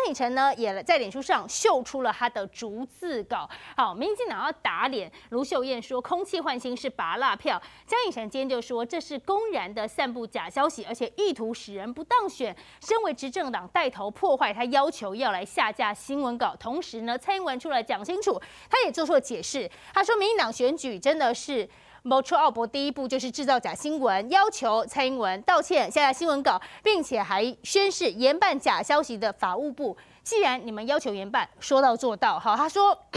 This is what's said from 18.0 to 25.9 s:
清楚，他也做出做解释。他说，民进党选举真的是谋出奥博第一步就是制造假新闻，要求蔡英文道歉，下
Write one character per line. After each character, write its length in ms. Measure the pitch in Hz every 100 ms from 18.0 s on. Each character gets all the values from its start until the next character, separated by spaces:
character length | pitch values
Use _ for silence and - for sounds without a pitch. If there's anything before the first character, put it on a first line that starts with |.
清 160 | 208 370
楚， 180 | 415 - - - -
他 80 | 523
也 80 | 403
做 140 | 254 302
出 80 |
做 60 | 302
解 200 | - 208
释。 300 | - 277 185 - -
他 100 | 381
说， 140 | 403 440
民 120 | 392
进 80 | 440
党 160 | 226
选 240 | - 247 311
举 220 | 262 196
真 180 | 269 320
的 160 | 254
是 360 | 240 - 262 196 - - -
谋 180 | 247 262
出 140 | 262
奥 160 | 320 311
博 160 | 233 226
第 220 | 277 285
一 20 |
步 160 | 277 254
就 100 | 262
是 140 | 262
制 140 | 233
造 160 | 269 254
假 120 | 190
新 280 | 165 302 311
闻， 280 | 254 190 226
要 220 | 370 427
求 340 | - 240 220 226
蔡 180 | -
英 120 | 262 262
文 240 | 202 190
道 200 | 240 339
歉， 260 | - 339
下 140 | 202